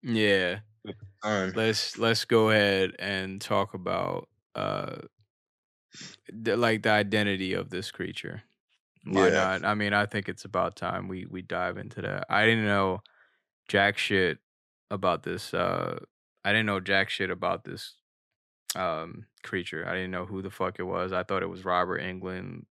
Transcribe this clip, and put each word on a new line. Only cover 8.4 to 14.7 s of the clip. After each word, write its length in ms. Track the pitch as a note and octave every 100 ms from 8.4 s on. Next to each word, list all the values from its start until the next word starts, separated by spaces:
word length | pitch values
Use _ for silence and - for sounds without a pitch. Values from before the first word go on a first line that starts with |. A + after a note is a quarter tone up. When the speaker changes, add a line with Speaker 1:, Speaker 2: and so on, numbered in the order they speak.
| - _ _ _ _ _
Speaker 1:
Why 260 | - F#2+ F#2+
Speaker 2:
Yeah. 0 |
Speaker 1:
not? 340 | E2+ F#2+ F#2+
I 100 | F#2
mean, 180 | G#2 G#2
I 120 | G2+ G#2
think 220 | G#2+ F#2+
it's 160 | -
about 320 | G2 F#2+ F2+ -
time 320 | F2 F#2 F#2+
we, 180 | F#2 E2
we 160 | F#2+
dive 360 | F#2 F2 F2+ F#2+
into 240 | G2 -
that. 240 | G2+ G2 -
I 160 | G2+ A2
didn't 200 | A2+ G#2+
know 360 | G2+ G2 F#2 - _ _ _ _ _ _
jack 300 | G2+ G2+ G2+
shit 400 | - G2 F2+ D2+ _ _ _